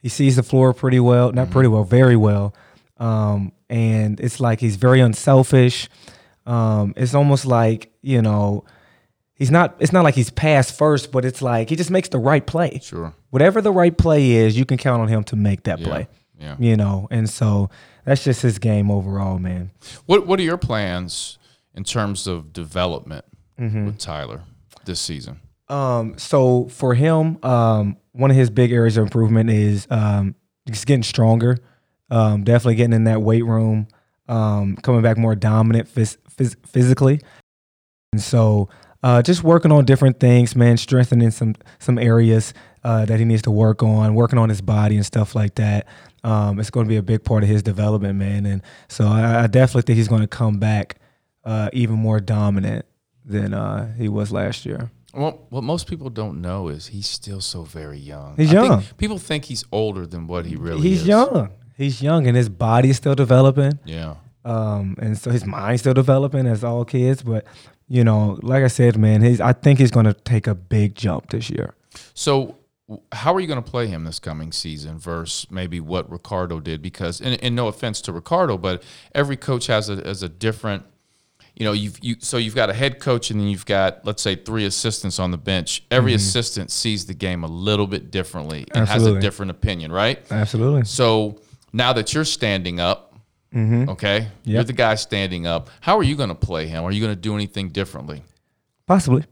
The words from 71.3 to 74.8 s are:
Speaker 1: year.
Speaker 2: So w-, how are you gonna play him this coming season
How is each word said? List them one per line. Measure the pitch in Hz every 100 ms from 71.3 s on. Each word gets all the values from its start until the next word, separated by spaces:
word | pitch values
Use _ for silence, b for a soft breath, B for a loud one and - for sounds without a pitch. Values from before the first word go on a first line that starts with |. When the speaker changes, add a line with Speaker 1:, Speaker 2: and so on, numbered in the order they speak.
| 107 113
Speaker 1:
year. | - - _ _ B B
Speaker 2:
So | - - 139 127 - _ _ _
w-, | 107 _
how | 113 131
are | 190
you | 175
gonna | 131
play | - 123 113
him | 82
this | 80 78
coming | - 78 80
season | - 82 76